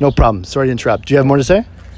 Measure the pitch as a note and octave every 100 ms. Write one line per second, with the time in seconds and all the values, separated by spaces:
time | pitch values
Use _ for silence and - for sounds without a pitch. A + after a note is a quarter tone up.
0 | C#3+ B2 B2 G#2 F2+ C#3+ C3 A#2+ B2+ G#2
1 | G#2 C#3 C3+ C#3+ C3 F#3+ A#3 - -